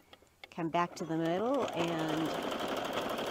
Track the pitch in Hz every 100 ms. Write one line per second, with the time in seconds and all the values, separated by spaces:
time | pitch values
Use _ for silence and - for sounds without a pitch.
0 | - - - - - - 170 175 175 -
1 | 160 160 165 175 233 277 208 165 170 165
2 | 160 156 165 - - - - - - -
3 | - - -